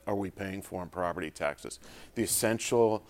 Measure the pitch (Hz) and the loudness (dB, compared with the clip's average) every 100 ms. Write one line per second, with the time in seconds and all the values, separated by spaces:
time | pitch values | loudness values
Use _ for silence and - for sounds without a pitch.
0 | - 101 95 - 98 95 - 92 85 92 | -4 -2 -2 -6 -8 -8 -8 -8 -6 -2
1 | 87 85 80 - 76 71 - - - - | -2 -2 -6 -2 -4 -4 -10 -14 -18 -20
2 | - - 104 - 110 113 - 120 113 107 | -8 -2 0 2 2 2 2 6 6 4